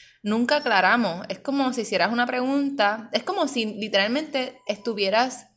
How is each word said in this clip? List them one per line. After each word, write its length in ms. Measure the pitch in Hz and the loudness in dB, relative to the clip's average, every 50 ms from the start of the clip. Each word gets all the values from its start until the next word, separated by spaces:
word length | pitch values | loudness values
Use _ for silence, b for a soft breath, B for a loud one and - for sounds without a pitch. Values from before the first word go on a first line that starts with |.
| B B B B | B B B B
nunca 360 | - 208 214 233 247 240 294 294 | -4 -2 0 0 2 2 2 2
aclaramos. 680 | 285 254 214 190 185 190 220 240 226 185 165 180 - - | 2 2 2 4 4 4 4 4 2 0 -2 -6 -8 -10
Es 120 | 185 - | -10 -8
como 320 | - 277 277 277 269 254 | -4 -2 0 0 0 0
si 80 | 247 247 | 0 -2
hicieras 320 | 208 - 208 175 175 202 | -2 -2 0 2 2 2
una 120 | 233 240 247 | 2 0 0
pregunta, 880 | 247 254 247 247 262 277 285 285 277 277 - 208 202 214 226 220 - | 0 -2 -2 0 0 0 0 0 0 0 2 2 2 0 -2 -4 -6
es 140 | - 233 - | -6 -4 -2
como 240 | - 381 392 320 269 | -2 -2 0 0 0
si 160 | - 240 220 | 0 -2 -2
literalmente 960 | 214 202 - 214 208 208 196 196 220 240 294 320 311 - 262 254 254 - - _ - | -2 -4 -6 -4 0 2 2 2 2 0 -2 -2 -2 -4 -4 -4 -6 -8 -8 _ -8
estuvieras 800 | 208 202 - 240 220 196 196 190 202 226 254 254 254 - - - _ | -8 -4 -6 -6 -2 0 0 2 2 2 2 2 -2 -6 -8 -10 _